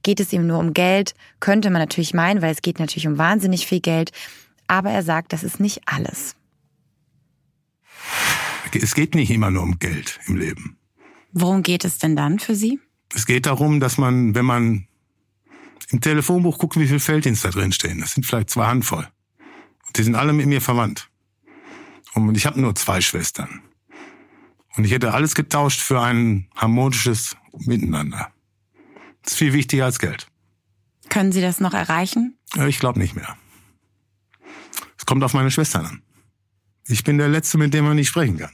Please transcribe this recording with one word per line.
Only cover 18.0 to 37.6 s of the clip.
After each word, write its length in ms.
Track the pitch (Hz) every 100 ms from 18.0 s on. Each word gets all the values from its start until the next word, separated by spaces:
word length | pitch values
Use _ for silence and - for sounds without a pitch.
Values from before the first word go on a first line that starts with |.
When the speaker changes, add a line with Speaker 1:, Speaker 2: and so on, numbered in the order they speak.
Speaker 2:
Das 100 | -
sind 140 | - 131
vielleicht 240 | 117 104
zwei 160 | 120 107
Handvoll. 420 | 123 113 - - _ _ _ - - - _ -
Und 100 | -
die 60 |
sind 100 | 110
alle 200 | 117 147
mit 120 | 151 143
mir 160 | 139
verwandt. 480 | - 120 107 110 - _ _ _ _ - - - - - -
Und 240 | - 107 107
ich 80 | 147
habe 160 | 135
nur 140 | 127 98
zwei 260 | - 92
Schwestern. 640 | - 87 80 - 71 - - _ _ - - - - - - _ _ -
Und 80 |
ich 80 | 107
hätte 240 | 123 120 123
alles 180 | 156
getauscht 480 | - 143 147 143 -
für 180 | - 131
ein 480 | 120 120 117 101 92 -
harmonisches 800 | 113 117 135 123 123 110 - - _ 80
Miteinander. 760 | 110 117 - 76 73 - - _ _ _ _ _ _ - - _
Das 100 | -
ist 60 | -
viel 140 | 151
wichtiger 320 | 143 131 139 127
als 120 | 127
Geld. 300 | 82 73 - _ _ _ _ _ _ _ -
Speaker 1:
Können 220 | 214 196
Sie 100 | 190
das 180 | 180 175
noch 140 | 185
erreichen? 640 | 185 180 160 190 233 247 - -
Speaker 2:
Ja, 140 | - 143
ich 100 | 135
glaub 200 | 127 98
nicht 180 | 95 -
mehr. 200 | - - _ _ _ _ _ _ _ _ _ _ - - - - - -
Es 120 | -
kommt 160 | 135
auf 100 | 135
meine 160 | 135 131
Schwestern 380 | 131 156 87 80
an. 140 | - _ _ _ _ _ _ _ _ -
Ich 180 | 110
bin 140 | - 147
der 100 | 147
Letzte, 300 | 156 -
mit 160 | 156